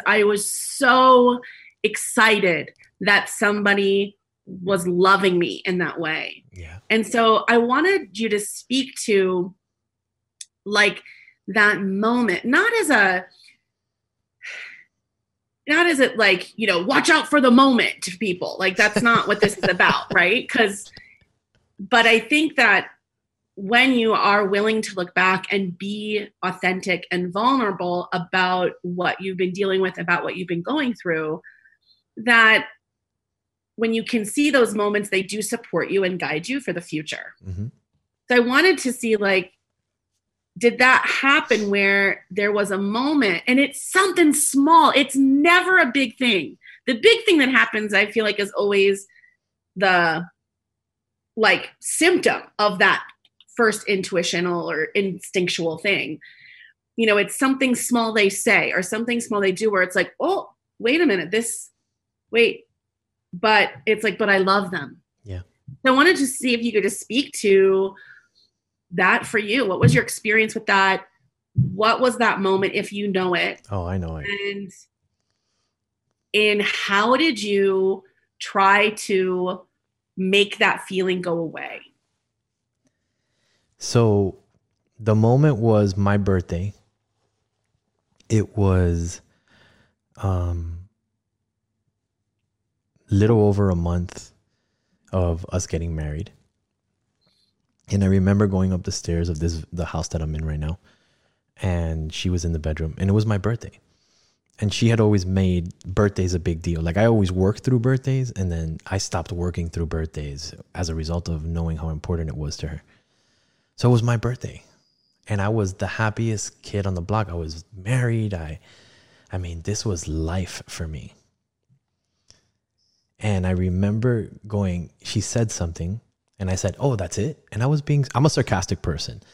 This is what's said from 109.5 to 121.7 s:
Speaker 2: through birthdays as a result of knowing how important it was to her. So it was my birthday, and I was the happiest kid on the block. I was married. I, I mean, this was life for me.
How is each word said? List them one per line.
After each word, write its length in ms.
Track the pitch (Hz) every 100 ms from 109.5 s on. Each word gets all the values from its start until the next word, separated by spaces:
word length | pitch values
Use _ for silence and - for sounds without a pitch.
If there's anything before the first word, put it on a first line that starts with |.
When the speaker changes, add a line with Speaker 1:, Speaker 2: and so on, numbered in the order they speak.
| 87 82
Speaker 2:
through 180 | 85 80
birthdays 640 | 80 78 - 73 69 - - -
as 160 | - 85
a 60 | 80
result 320 | 78 85 85
of 160 | 80
knowing 340 | 80 82 82 80
how 120 | 80
important 400 | 78 - 85 80
it 80 | 76
was 180 | 73 -
to 100 | 76
her. 160 | 76 _ _ _ _ _ _ _ _ _ -
So 140 | 120
it 20 |
was 120 | 120
my 120 | 120 117
birthday, 480 | 120 123 - - _ _ _ _ _ _ -
and 140 | 104
I 80 | 98
was 240 | 113 98
the 140 | 95 95
happiest 760 | - 110 107 113 107 - _
kid 240 | - 104 95
on 80 |
the 80 | 90
block. 280 | 85 104 92
I 40 |
was 320 | 87 80 80 - 101
married. 580 | 92 127 123 113 107 90
I, 240 | 78 78 _ _ _ _ _ _ -
I 80 | 95
mean, 240 | 87 85
this 220 | 82 104 113
was 220 | 87 -
life 540 | 78 80 92 87 - -
for 200 | - 82
me. 260 | 76 - _ _ _ _ _ _